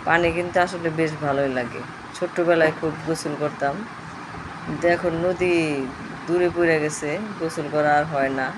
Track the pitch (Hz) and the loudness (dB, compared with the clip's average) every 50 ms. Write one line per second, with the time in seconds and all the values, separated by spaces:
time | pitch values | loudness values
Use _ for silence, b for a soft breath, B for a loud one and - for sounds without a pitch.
0 | - - 156 170 175 170 165 170 175 175 175 185 175 180 190 175 170 165 156 160 | 2 2 2 4 4 2 2 0 -2 0 2 2 2 2 0 -4 -4 -2 0 0
1 | 165 156 156 151 151 143 139 139 143 135 127 127 123 120 123 131 120 - - - | 0 0 0 -2 -2 0 2 2 2 0 0 -2 -4 -4 -6 -8 -10 -10 -12 -14
2 | - - - - 180 175 - - 175 165 175 165 165 156 151 - - 160 151 156 | -14 -14 -6 -4 -4 -4 0 0 4 4 6 6 6 4 4 2 -2 -4 -4 -4
3 | 156 156 165 156 - 156 147 143 147 151 143 - 147 139 139 185 214 240 - - | -2 -4 -4 -2 -2 -4 -4 -2 -2 -4 -2 -2 -2 -2 -2 -2 -8 -10 -12 -14
4 | - - - - - - - - - - - - - - 156 147 - 175 175 175 | -14 -14 -12 -12 -14 -12 -12 -12 -12 -12 -12 -12 -8 -8 -6 0 2 2 2 4
5 | 180 175 165 165 170 180 185 175 180 180 175 170 165 156 147 139 135 127 131 - | 2 0 0 0 0 0 0 2 2 4 4 4 4 2 0 -2 -2 -4 -6 -10
6 | - - - - - - 165 175 180 175 165 170 175 165 160 156 151 151 151 - | -12 -12 -10 -10 -4 0 2 4 4 2 4 4 4 4 4 4 2 0 -2 -2
7 | - 147 147 185 214 214 202 160 165 165 165 170 151 147 147 151 147 151 147 147 | -4 -4 -2 -4 -4 -6 -6 -4 -4 -4 -4 -4 -6 -2 0 2 4 6 6 4
8 | 147 160 160 139 135 135 135 135 131 131 165 | 4 2 0 0 0 0 0 0 -2 -4 -6